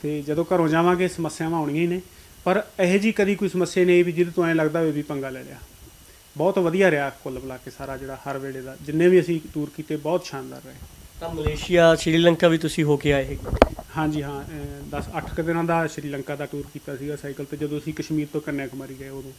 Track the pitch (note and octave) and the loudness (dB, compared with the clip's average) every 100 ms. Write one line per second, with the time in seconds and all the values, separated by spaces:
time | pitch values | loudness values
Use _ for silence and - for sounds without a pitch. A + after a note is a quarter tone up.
0 | D3 D3+ C#3+ D3+ E3 F3+ D#3+ D#3+ F3 F3 | -4 -6 -2 -2 2 2 4 4 4 4
1 | F3+ - D#3+ - E3 E3 D3 D3 E3+ F3+ | 0 -2 -6 -4 -4 -2 0 0 0 -2
2 | - - - - - G3 - - F3+ G3 | -6 -20 -20 -6 0 0 -2 0 2 4
3 | G#3+ G#3+ G3 G3+ G3 F3+ F3 - F3+ F3 | 2 2 2 2 0 0 0 2 4 6
4 | F3 E3 F3 E3+ E3 D#3+ D#3 D#3+ D#3+ D3 | 4 2 0 2 2 2 2 2 0 0
5 | D3 C#3+ C3+ B2+ C3 C3 - - - - | -4 -6 -6 -10 -14 -18 -20 -20 -20 -20
6 | - - - C#3+ E3 G3 E3+ F3+ F#3+ D3+ | -20 -20 -20 0 2 4 2 4 4 4
7 | C#3 - C#3 C3 C3+ B2+ - - C#3 C3 | 0 -6 -10 -10 -10 -12 -14 -12 -10 -10
8 | C3+ C3 C#3 C3+ C3+ C3 B2+ C3+ D3 D#3 | -10 -10 -8 -6 -6 -10 -12 -12 -4 4
9 | F3 F#3 D#3+ E3 - D#3 D3 - D3+ D3+ | 8 6 6 -2 -4 -6 -6 -8 -6 -4
10 | D3 F3 F3 C#3 C3 C3 C3 C3+ - - | -2 -2 -4 -12 -12 -14 -18 -18 -20 -20
11 | - - E3 D#3+ D3+ D3+ - F3 E3 D#3+ | -20 -12 -10 -4 -4 -4 2 6 8 6
12 | - E3 E3+ E3 F3 E3 D#3+ - D3 C#3+ | 4 6 6 6 4 4 0 0 2 2
13 | D3 C#3+ C3 C#3+ - - - - - E3 | 2 0 0 -8 -6 4 4 4 -8 -2
14 | D#3 D3+ C#3+ C#3+ C#3 D#3 C#3+ C#3+ C#3+ C#3+ | -2 -2 -6 -8 -10 -10 -10 -12 -8 -8
15 | - F3 - - E3 E3+ E3+ E3 D#3 - | -4 -6 -4 -4 0 0 2 2 0 -4
16 | C#3+ D3 C3+ C#3+ C#3+ C#3+ C#3 C#3 - C3+ | -8 -8 -6 -8 -6 -8 -10 -12 -10 -8
17 | C#3+ D3 C#3+ C3+ C#3 D3 D3 D3 D3+ D#3 | -8 -8 -10 -10 -10 -6 -4 -4 -6 -8
18 | D3+ D#3 D3 D#3 D3+ C#3+ C3+ C3 C3 C3+ | -4 -4 -2 -6 -4 -6 -6 -10 -12 -14
19 | C3+ C3+ C3+ | -14 -14 -14